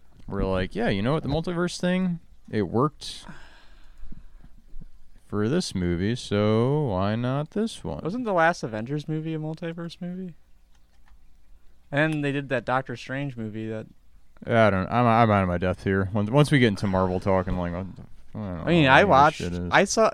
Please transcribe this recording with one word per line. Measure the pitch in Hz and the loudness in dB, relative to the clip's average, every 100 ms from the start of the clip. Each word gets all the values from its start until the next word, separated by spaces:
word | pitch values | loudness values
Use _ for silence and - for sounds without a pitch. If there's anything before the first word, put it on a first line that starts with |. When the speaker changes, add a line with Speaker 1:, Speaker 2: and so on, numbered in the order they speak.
| - - - | -20 -20 -10
Speaker 1:
were | 98 | -2
like, | 95 95 92 | 0 0 -2
"Yeah, | - 226 | -2 0
you | 98 | 0
know | 110 | 0
what? | 156 | 0
The | 127 | -2
multiverse | 147 170 170 175 - | -4 -2 -2 -4 -2
thing, | 180 180 185 170 - - - | -2 0 0 -4 -8 -20 -6
it | 110 | -2
worked | 90 101 147 - - - - - - - - - - - - - - - - - - - - - - - - | 0 2 0 -2 -14 -14 -14 -16 -18 -20 -20 -20 -20 -10 -8 -8 -10 -18 -18 -20 -10 -10 -10 -14 -16 -18 -8
for | 101 107 | -2 0
this | 165 - | 0 -2
movie, | 95 87 85 98 | -2 0 0 0
so | 120 - 101 104 110 120 147 | -4 -2 0 2 4 2 0
why | 143 92 98 110 | 0 0 0 0
not | 123 135 156 | -2 -4 -4
this | 208 220 - | -4 -4 -6
one?" | 165 - | -8 -6
Speaker 2:
Wasn't | 151 233 | -6 -6
the | 240 | -2
last | 185 165 170 | 4 4 2
Avengers | 139 107 117 151 147 | -4 -6 -4 -6 -4
movie | 156 160 | -6 -4
a | 160 | -6
multiverse | 156 156 170 165 170 - | -6 -8 -10 -8 -12 -10
movie? | 175 180 185 156 - - _ - - - - - - - - - - - - | -10 -8 -12 -14 -20 -20 _ -20 -20 -20 -20 -20 -20 -20 -20 -20 -20 -20 -6
And | 143 156 151 | 0 0 0
they | 143 | -2
did | 139 139 | -2 -2
that | 127 - | -4 0
Doctor | 127 131 120 | -2 -2 -10
Strange | - 131 143 120 | -8 -6 -6 -6
movie | 110 107 110 | -8 -8 -8
that | 110 117 - - - - - - | -8 -10 -18 -20 -20 -20 -16 0
Speaker 1:
I | 117 107 | 4 6
don't, | 95 92 | 4 0
I'm, | 117 123 | 2 4
I'm | 113 117 | 6 6
out | 101 | 6
of | 92 | 4
my | 87 | 0
depth | 92 90 | 0 -2
here. | - 98 95 | 0 2 2
Once, | 104 104 | -2 0
once | 131 147 | -2 2
we | 147 | 4
get | 120 | 4
into | 98 104 | 2 0
Marvel | 92 92 92 | 2 2 0
talk, | 98 95 92 | 0 0 0
I'm | 92 | -4
like, | 87 | -4
"I | 87 | -6
don't | 95 - - - - | -8 -12 -16 -16 -14
Speaker 2:
I | 107 107 - - | -10 -8 -6 2
mean, | 170 | 4
Speaker 1:
know | 139 | 8
Speaker 2:
I | 139 | 8
Speaker 1:
what | 196 | 8
this | |
Speaker 2:
watched, | 135 147 156 | 8 6 4
Speaker 1:
shit | 87 | -4
is." | 87 87 | -4 2
Speaker 2:
I | 135 | 2
saw, | 196 - 220 | 4 2 2